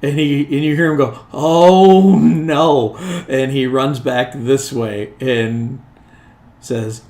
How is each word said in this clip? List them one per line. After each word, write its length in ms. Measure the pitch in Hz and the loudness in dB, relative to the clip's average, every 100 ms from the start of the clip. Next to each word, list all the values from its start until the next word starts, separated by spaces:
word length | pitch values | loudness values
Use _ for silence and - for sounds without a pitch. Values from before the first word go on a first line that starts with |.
and 160 | 139 147 | -4 -2
he, 260 | 151 143 | 0 0
and 200 | 143 139 | -2 -2
you 120 | 151 147 | -2 0
hear 160 | 165 | 0
him 60 | 151 | 0
go, 220 | 131 - - | -2 -2 -16
Oh, 840 | - 151 165 175 185 190 190 190 196 | -6 0 4 6 6 6 6 6 4
no. 800 | 226 165 156 147 160 147 113 - 185 175 - | 4 2 0 0 2 2 0 -6 -10 -10 -6
And 240 | 131 131 | -4 -2
he 160 | 139 127 | -2 -2
runs 320 | 131 135 139 | -2 -2 -4
back 340 | 120 123 123 | -6 -4 -4
this 380 | - 120 135 135 | -6 -2 -2 -2
way 420 | 127 113 104 104 - | -6 -6 -6 -10 -8
and 640 | 131 120 113 117 117 135 - _ _ _ _ _ _ _ | -4 -2 -2 -4 -6 -10 -16 _ _ _ _ _ _ _
says 400 | - 117 110 113 | -8 -8 -6 -10